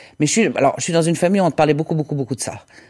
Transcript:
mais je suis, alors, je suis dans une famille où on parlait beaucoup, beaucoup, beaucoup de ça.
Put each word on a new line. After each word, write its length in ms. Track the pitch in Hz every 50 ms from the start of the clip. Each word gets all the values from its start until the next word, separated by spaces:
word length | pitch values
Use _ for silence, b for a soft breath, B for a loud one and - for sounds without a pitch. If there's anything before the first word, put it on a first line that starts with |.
| B B B -
mais 60 | 151
je 60 | 147
suis, 160 | - 226 220 147 120
alors, 180 | - 131 135 - -
je 40 | -
suis 100 | - 165
dans 100 | 165 160
une 120 | 170 165
famille 260 | 160 180 175 202 202
où 40 | 185
on 60 | 160
parlait 240 | - - 156 151 151
beaucoup, 180 | 147 160 - 170
beaucoup, 220 | 156 143 - 151
beaucoup 180 | 139 131 - 131
de 80 | -
ça. 240 | - - - 110 - b b b b